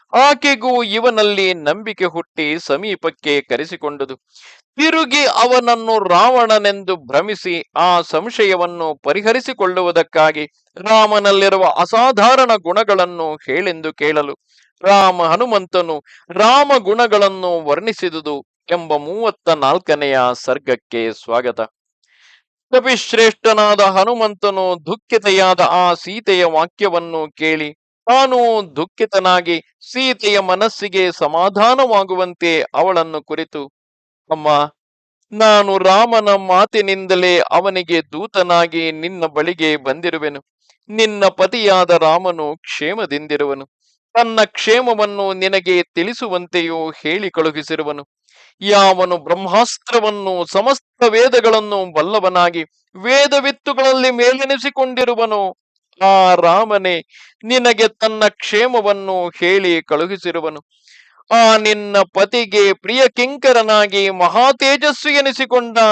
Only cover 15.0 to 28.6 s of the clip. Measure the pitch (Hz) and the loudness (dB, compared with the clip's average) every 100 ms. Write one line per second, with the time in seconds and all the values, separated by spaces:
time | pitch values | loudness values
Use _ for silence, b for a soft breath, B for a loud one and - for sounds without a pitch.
15 | 190 180 165 175 247 208 185 185 170 151 | 4 2 0 0 0 -2 0 -2 -2 -6
16 | - b b 180 214 269 285 269 190 220 | -12 b b 0 4 4 4 2 2 0
17 | 240 208 196 190 180 170 151 147 220 214 | 2 4 2 0 -4 -2 0 -2 -2 -6
18 | 185 160 151 143 - _ - 175 165 147 | -6 -6 -8 -10 -12 _ -6 -6 -2 -4
19 | 147 202 226 - - 160 135 139 - 147 | -4 -6 -4 -4 -2 0 0 0 0 -2
20 | 143 131 123 123 - 135 139 123 _ 120 | 0 0 0 -2 -4 -4 -2 -4 _ -6
21 | 113 107 - 117 123 117 110 _ _ _ | -6 -6 -4 -4 -2 -6 -8 _ _ _
22 | b b b b b _ _ 254 247 240 | b b b b b _ _ 0 0 -2
23 | - 220 226 - 220 214 214 202 196 190 | -2 2 2 2 2 4 2 4 2 2
24 | 208 240 220 202 208 190 185 175 151 220 | 0 0 -2 -2 -4 -2 -2 -4 -6 -10
25 | - 226 208 190 185 180 175 175 180 170 | -4 -2 0 2 2 2 2 2 2 0
26 | - 214 220 185 175 156 170 - 202 170 | -6 -8 -2 2 2 0 -2 -2 -2 -2
27 | 170 165 156 - 160 160 151 151 _ _ | -4 -6 -8 -4 -4 -2 -6 -12 _ _
28 | - 254 269 254 240 220 | 0 2 2 2 2 0